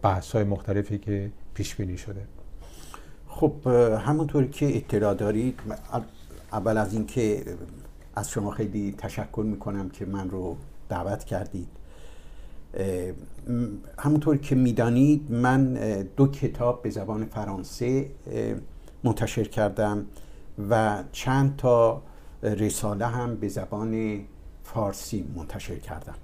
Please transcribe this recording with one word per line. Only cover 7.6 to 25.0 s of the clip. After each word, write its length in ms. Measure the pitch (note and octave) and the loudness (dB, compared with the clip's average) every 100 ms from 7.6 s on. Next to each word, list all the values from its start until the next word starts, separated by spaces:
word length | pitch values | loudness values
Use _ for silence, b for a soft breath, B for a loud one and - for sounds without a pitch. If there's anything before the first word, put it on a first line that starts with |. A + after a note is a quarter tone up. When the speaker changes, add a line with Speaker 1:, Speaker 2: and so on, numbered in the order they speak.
| E2+ - - - - - | -10 -12 -14 -16 -10 -6
Speaker 2:
از 140 | G#2 | -4
شما 220 | - G2+ | -2 -2
خیلی 440 | - G#2+ G2+ G2+ G2 | -2 -2 0 -2 -4
تشکر 460 | G#2+ - G#2 - G#2+ | -6 -6 -6 -2 -2
می‌کنم 440 | G2 - G2 F#2 | -2 -4 -4 -4
که 160 | - F#2+ | -6 -6
من 240 | G2 F#2 | -4 -4
رو 280 | F#2 F2+ D2+ - - - | -4 -6 -6 -10 -14 -6
دعوت 340 | F2+ F2+ G2 | -4 -2 -4
کردید. 440 | - F#2+ F2 F#2 F2 - B B B B B B B B B | -2 -4 -4 -6 -8 -12 B B B B B B B B B
اه، 380 | - F#2+ F#2 F2+ - - - - | -4 -2 -2 -4 -6 -10 -12 -4
م-، 200 | A#2+ A#2+ G2+ - - | -2 0 -4 -12 -2
همونطور 380 | D3 D3+ D3+ C#3+ | 4 4 6 2
که 180 | - C3 | 4 4
می‌دانید، 760 | B2+ A#2 A#2 A#2+ C#3+ D3 D3 | 6 6 4 8 8 6 4
من، 460 | A#2 B2 C3 C3+ B2+ | 2 6 6 6 4
اه، 260 | G#2+ G2+ | 0 0
دو 240 | F#2+ - C#3 | -2 4 4
کتاب 540 | C#3 - - A#2+ B2 | 4 -2 2 2 2
به 80 | A2 | -2
زبان 360 | G#2+ G2 G#2+ G#2+ | -4 -4 -2 -2
فرانسه، 840 | A2 G#2 G2 F#2 - A#2+ C3+ C#3 - - | -4 -4 -4 -8 -4 0 2 0 -8 -8
اه، 280 | A2+ A2 G#2+ - B B B | -4 -2 -4 -8 B B B
منتشر 400 | B2+ G#2+ A2+ - | 0 2 0 0
کردم 640 | G#2+ - G#2 G2 G#2+ G#2 G#2 B B B B - G2+ | -2 2 2 2 0 0 -4 B B B B -8 2
و 340 | A2+ G#2 G#2 F2+ | 4 4 0 -4
چند 440 | - - C3 C#3 C#3 | -6 0 4 4 4
تا 460 | B2+ A#2+ A#2 A#2 B B B B | 4 8 6 4 B B B B
رساله 640 | A2 G#2 G#2+ G#2+ G#2+ G2+ A#2 | -2 2 2 2 -2 0 0
هم 280 | A#2+ A#2+ A2+ | 0 -2 -2
به 120 | G#2 | -4
زبان 720 | G2 F#2+ G#2 A2+ A2 A2 G#2 G#2 - - - | -4 -6 -4 -2 0 0 -2 -8 -16 -16 -16
فارسی 640 | - - G#2 F#2+ | -8 -2 -2 -2